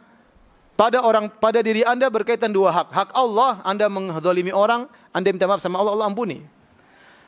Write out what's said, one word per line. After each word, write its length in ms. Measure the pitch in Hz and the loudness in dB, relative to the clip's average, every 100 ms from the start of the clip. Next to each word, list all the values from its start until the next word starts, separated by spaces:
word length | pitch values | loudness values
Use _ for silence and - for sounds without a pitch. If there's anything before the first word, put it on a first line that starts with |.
| _ _ _ _ _ _ _ - | _ _ _ _ _ _ _ 0
pada 240 | 220 247 | 2 4
orang, 320 | 233 220 214 | 2 2 0
pada 320 | - 220 226 | -2 0 2
diri 240 | 220 220 226 | 0 0 0
Anda 240 | 247 262 | 0 0
berkaitan 400 | 220 208 233 226 | -2 -2 -2 0
dua 240 | 196 190 170 | 2 2 2
hak. 160 | 156 | -2
Hak 180 | - - 254 | -2 -2 0
Allah, 480 | 254 208 262 196 | 0 2 0 0
Anda 240 | 190 202 208 | -4 -2 -2
menzalimi 640 | 196 190 160 170 180 180 | -2 -6 -4 -2 0 -2
orang, 400 | 190 214 240 254 - _ 170 | 0 2 0 -4 -16 _ -2
Anda 160 | 190 | -2
minta 160 | 185 185 | 0 0
maaf 160 | 202 | 0
sama 160 | 185 180 | -2 -2
Allah, 160 | 208 208 | -2 0
Allah 160 | 208 | -2
ampuni. 320 | 202 226 135 - _ _ _ _ _ - - | -4 -6 -8 -14 _ _ _ _ _ -20 -20